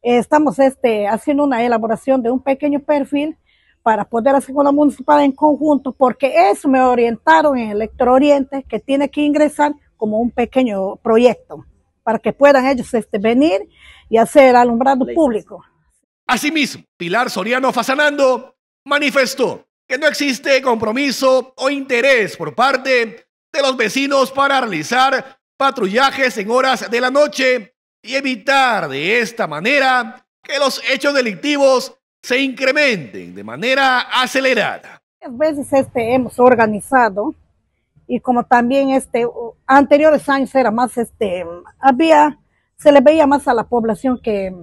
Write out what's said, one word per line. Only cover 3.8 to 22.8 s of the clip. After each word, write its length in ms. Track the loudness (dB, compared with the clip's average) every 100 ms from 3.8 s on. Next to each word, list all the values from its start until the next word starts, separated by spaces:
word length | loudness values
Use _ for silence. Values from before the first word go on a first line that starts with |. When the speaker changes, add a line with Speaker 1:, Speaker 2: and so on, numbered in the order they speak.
Speaker 1:
para 200 | -2 -2 -2
poder 300 | -2 2 0
hacer 180 | 0
con 120 | 0 2
la 60 |
municipal 500 | 4 2 0 0 2
en 100 | 2
conjunto, 600 | 2 0 2 0 0 -2
porque 600 | 0 0 0 -2 2 2
eso 160 | 2 0
me 140 | 2
orientaron 760 | 2 2 0 0 2 4 4 0
en 140 | -4
Electro 420 | -6 -6 -2 2
Oriente, 500 | 4 4 2 0 -8 -8
que 120 | -10
tiene 300 | -4 -2 -2
que 120 | -2
ingresar 520 | -2 2 0 0 -2 -2 _ _
como 220 | -4 -2
un 100 | -4
pequeño 680 | -4 -2 0 -2 -2 -6 -6
proyecto, 680 | 0 4 4 2 _ -20 -20 _ _ _
para 160 | -4 -2
que 140 | -4
puedan 340 | 2 4 4 2
ellos, 260 | -2 -4
este, 240 | -6 -4 -4
venir 500 | 0 2 2 0 -6 _ -20 -20 _
y 80 | 0
hacer 380 | 4 6 6 6
alumbrado 500 | 4 2 0 0 -2
Speaker 2:
Ley. 100 | 0
Speaker 1:
público. 480 | 0 -2 -8 -20 _ _ _ _ _ _ -4
Speaker 3:
Asimismo, 560 | -4 -2 -2 -4 -6 _ _
Pilar 340 | -4 -2 -2
Soriano 440 | -4 -4 -2 0
Fasanando 800 | -2 -4 0 0 2 0 0 -6 _ _ _ -4
manifestó 800 | -2 0 0 -2 -2 -4 -4 _ _ _
que 100 | -2
no 100 | -2
existe 540 | -2 -4 -4 0 0
compromiso 920 | 0 -2 -2 -2 -4 0 0 0 -2 -6
o 120 | -4
interés 680 | -4 -4 0 2 2 0 -6
por 160 | -10 -2
parte 720 | 0 0